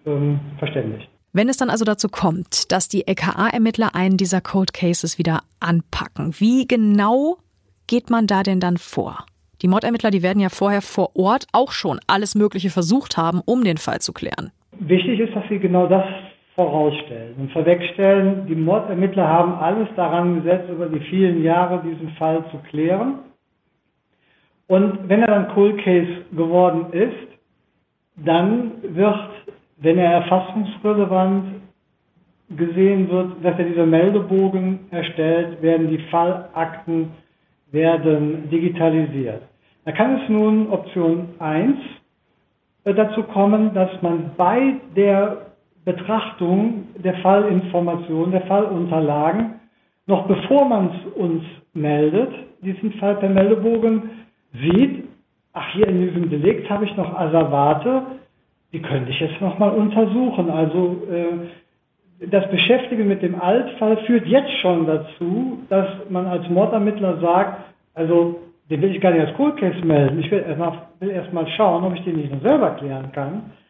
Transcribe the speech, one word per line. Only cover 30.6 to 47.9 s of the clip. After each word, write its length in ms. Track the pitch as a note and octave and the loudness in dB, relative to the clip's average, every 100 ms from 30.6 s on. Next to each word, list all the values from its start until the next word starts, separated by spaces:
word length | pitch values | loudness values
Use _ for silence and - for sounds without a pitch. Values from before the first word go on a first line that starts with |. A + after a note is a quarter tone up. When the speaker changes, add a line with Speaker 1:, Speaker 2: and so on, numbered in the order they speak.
| G3+ - G#3 G#3 F#3+ F#3 F#3+ G3 F#3+ - - _ _ _ _ _ _ _ _ D3+ | -6 -4 -2 0 2 2 2 0 -4 -12 -18 _ _ _ _ _ _ _ _ -4
Speaker 1:
gesehen 540 | E3+ F3 F#3+ G3 F3 | -4 2 4 4 2
wird, 220 | F3+ F3+ - | 0 -2 -2
dass 160 | F3 F3 | -2 0
er 80 | F3 | -2
dieser 200 | E3+ E3 | 2 4
Meldebogen 960 | D#3+ F#3 G3+ F3 F#3+ F#3+ F#3+ F#3 F#3+ - | 4 4 2 2 2 2 2 -2 -4 -6
erstellt, 720 | E3+ - - D#3+ E3 E3+ D#3+ | -8 -6 -2 2 2 0 0
werden 280 | D#3+ E3 D#3+ | 2 2 2
die 100 | D#3 - | -2 -2
Fallakten 960 | E3+ F3 F3+ - E3 D#3+ - - E3 D#3+ - _ _ _ _ _ | 0 0 -2 -8 -6 -6 -8 -6 -4 -4 -10 _ _ _ _ _
werden 800 | C#3+ D#3+ E3 D3+ D3+ D3+ D#3+ D#3 | 0 2 2 2 2 0 -4 -2
digitalisiert. 880 | E3 F3 E3+ E3 D#3+ D3 C3+ B2 G#2+ - _ _ _ - | 0 0 2 2 2 0 -2 -6 -8 -14 _ _ _ -10
Da 80 | |
kann 280 | D#3 A#3+ C4 | 0 0 0
es 80 | - | 0
nun 400 | G#3+ G#3+ G#3+ G#3+ | 2 4 2 0
Option 600 | F#3+ - F#3+ E3 E3+ F3 - | -4 -4 -2 0 0 -4 -8
eins 380 | D#3+ D#3 A3+ C#4+ - - _ _ _ _ _ _ _ _ | -4 0 0 -2 -6 -18 _ _ _ _ _ _ _ _
dazu 400 | - G3+ G#3+ - | -2 0 0 -2
kommen, 500 | G#3 G3 G3+ G#3+ G#3+ | -4 2 2 4 2
dass 160 | F#3+ F#3 - | 2 0 0
man 300 | F3 E3 D#3 - | -2 -2 -6 0
bei 380 | F3+ A#3 C4+ C4 - E3 | 2 4 0 -2 -4 2
der 420 | G3+ G3 G#3 G#3 - _ _ _ - | 4 4 2 -4 -14 _ _ _ -6
Betrachtung 1040 | F3 F#3 A3 - - F3 F#3 A3+ A3+ - - | -6 -2 -4 -4 -4 0 2 0 -2 -10 -6
der 120 | F3+ F3 | -4 0
Fallinformation, 1160 | F#3 G3+ G#3 F#3 F#3 F3 F3 | 4 4 4 0 0 -2 -2